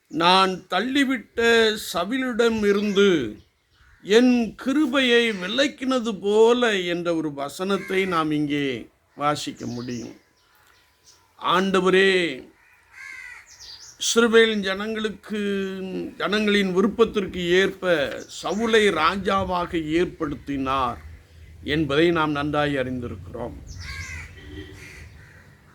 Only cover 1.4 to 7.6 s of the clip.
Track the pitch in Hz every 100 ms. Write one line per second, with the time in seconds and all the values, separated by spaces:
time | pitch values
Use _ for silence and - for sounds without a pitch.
1.4 | 233 233 220 208 - 180 180 262 262 226
2.4 | 233 226 208 202 208 196 202 165 117 104
3.4 | - _ _ _ _ _ - 214 254 247
4.4 | 220 - 247 269 302 277 262 233 233 202
5.4 | 180 240 285 - 262 262 226 190 196 208
6.4 | 226 247 240 202 175 175 175 165 156 139
7.4 | 139 143